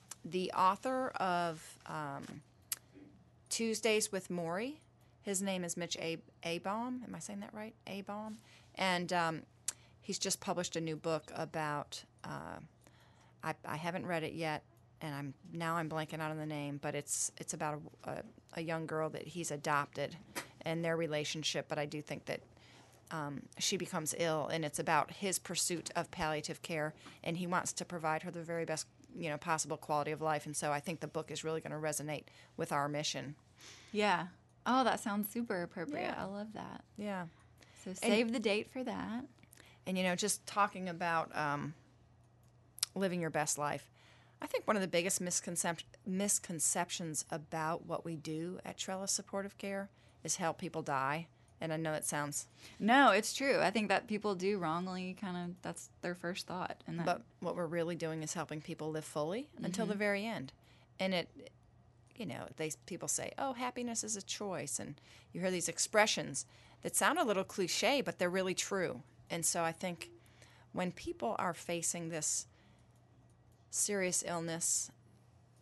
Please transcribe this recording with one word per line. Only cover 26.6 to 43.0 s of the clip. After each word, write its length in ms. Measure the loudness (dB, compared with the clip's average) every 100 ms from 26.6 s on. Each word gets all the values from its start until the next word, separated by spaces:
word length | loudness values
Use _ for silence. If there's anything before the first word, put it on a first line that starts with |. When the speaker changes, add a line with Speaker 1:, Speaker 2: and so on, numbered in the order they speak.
Speaker 1:
care, 320 | -4 0 0 -4 -14 -8
and 120 | -2 -2
he 120 | 2
wants 260 | 2 0
to 100 | -4 -6
provide 380 | -2 0 0
her 80 | -2
the 120 | -6
very 200 | -4 -2
best, 240 | 0 -2 -4 -14 -14 -6
you 120 | -4
know, 80 | -2
possible 380 | 0 0 0 -4
quality 360 | 2 2 2
of 100 | 0
life, 240 | 2 0 0
and 100 | 0
so 160 | 2
I 80 | 2
think 220 | 0 -4
the 60 | -4
book 240 | -4 -4
is 120 | -4
really 160 | -2 -2
gonna 160 | -2 -2
resonate 500 | -2 -2 -2 -4 -6 -18 -12 -6
with 160 | 0
our 160 | 2 2
mission. 480 | 0 0 -2 -6 -10 -16 -20 -18 -18 -4
Speaker 2:
Yeah. 360 | 2 4 4 2 -10 -20 -4 4
Oh, 200 | 6 6
that 160 | 4
sounds 280 | 2 0 -2
super 340 | -2 -2 -2
appropriate. 400 | -2 -4 -4 -2
Speaker 1:
Yeah. 120 | -2 -2
Speaker 2:
I 20 | -4
love 280 | -6 -8
that. 300 | -8 -8 -10 -14 -8
Speaker 1:
Yeah. 300 | -4 -4 -6 -12 -20 -20 -20 -14 -10
Speaker 2:
So 60 |
Speaker 1:
And 60 | -2
Speaker 2:
save 360 | 4 6 4
the 60 | 2
date 300 | 2 2 0
for 140 | -4
that. 400 | -4 -2 -4 -4 -8 -14 -20 -20 -20 -10 -2
Speaker 1:
And, 100 | 2
you 60 |
know, 100 | 2
just 320 | 2 2 0 0
talking 440 | 2 4 2 -6
about, 460 | -2 2 2 2 0
um, 380 | 0 0 -2 -6 -16 -20 -20 -20 -20 -20 -20 -20 -20 -6 -6
living 280 | 0